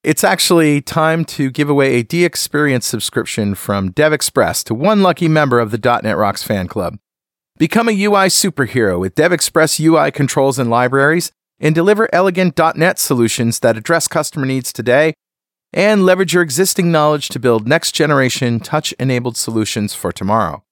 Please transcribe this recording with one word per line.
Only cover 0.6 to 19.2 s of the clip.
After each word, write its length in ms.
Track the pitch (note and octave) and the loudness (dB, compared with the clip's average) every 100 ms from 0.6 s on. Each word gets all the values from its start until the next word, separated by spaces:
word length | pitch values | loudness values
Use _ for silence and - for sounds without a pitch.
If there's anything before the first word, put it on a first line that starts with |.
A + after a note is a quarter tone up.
| D#3 D3 | 4 0
time 440 | - E3 D#3+ E3 D#3+ | -2 -2 0 0 -4
to 240 | - C3+ | -4 -6
give 180 | B2 D3 | -2 0
away 280 | C#3+ C3+ B2 | 2 2 0
a 80 | |
DXperience 800 | A2+ E3+ F3 - - D3 D3 B2+ | -2 0 0 -2 -4 0 0 0
subscription 720 | - A2+ - - - - G2+ G2 | -4 -6 -4 -4 -4 -4 -2 -4
from 340 | - G2+ F#2+ | -4 -2 -2
DevExpress 720 | F#2 D3+ D3+ - - F2+ - - | 0 0 0 -2 0 0 -2 -6
to 100 | A2+ | -2
one 260 | F3 G#3+ | 0 2
lucky 260 | F#3+ E3 E3+ | 2 2 0
member 320 | D#3 C#3+ A#2+ | 2 2 2
of 120 | A2 | 0
the 80 | A2+ | 0
dot 240 | A#2+ A#2+ | 0 0
net 120 | A2 F2 | 0 0
Rocks 280 | G2+ G2 | 0 -2
fan 240 | - G2+ F2+ | -4 -4 -2
club. 300 | G#2+ E2+ - _ _ _ _ _ _ | -6 -6 -8 _ _ _ _ _ _
Become 320 | D#3+ A3 A#3 | 0 2 0
a 40 | |
U 200 | G#3 G#3 | 0 2
I 140 | G3+ F#3+ | 2 2
superhero 720 | - G3 D3+ B2 C3 G#2 F2 | 2 -2 -2 -2 0 0 0
with 160 | F#2+ - | -2 0
DevExpress 640 | E3+ E3+ - D#3+ D#3 - | 2 2 0 0 0 2
U 180 | D#3 D#3+ | 2 4
I 140 | D3 | 2
controls 480 | - C#3 - C3+ C3+ | 0 -2 2 0 0
and 100 | A#2+ | 0
libraries 600 | A#2 B2 C3+ C#3+ E3+ - _ _ _ | 0 2 4 2 2 -4 _ _ _
and 140 | D3+ | 0
deliver 340 | D#3 F3+ G#3 A3+ | 2 2 2 2
elegant 400 | F3 F#3+ F3+ F#3 | 2 2 2 0
dot 220 | D#3+ D#3+ - | 2 0 2
net 220 | E3+ - | 0 0
solutions 600 | - B2+ A2+ - A#2 - | -2 2 2 2 -2 0
that 160 | A#2+ A2 | 0 0
address 300 | - E3 - | 0 -2 0
customer 380 | E3 D3+ D3+ C3 | -2 -4 -4 -4
needs 260 | C3 A#2+ | -4 -6
today 440 | - A#2+ B2+ D#3 D3+ _ _ _ _ _ | -6 2 2 2 -2 _ _ _ _ _
and 320 | - G3+ G#3+ F#3 | -2 2 4 2
leverage 300 | F#3 F#3+ F3 | 2 2 0
your 80 | |
existing 480 | E3+ C3 F#3+ - E3+ | 0 0 0 0 0
knowledge 360 | D#3+ D3+ D3+ - | 2 2 0 -4
to 100 | C3+ | -2
build 280 | B2 A2+ G#2+ | 0 0 2
next-generation 920 | D#3+ - - D3 C#3+ C3 - B2 A#2 | -2 -2 -2 2 2 0 0 -2 -2
touch-enabled 760 | - D3+ - - C3 B2 | -2 -4 -4 -6 -2 -2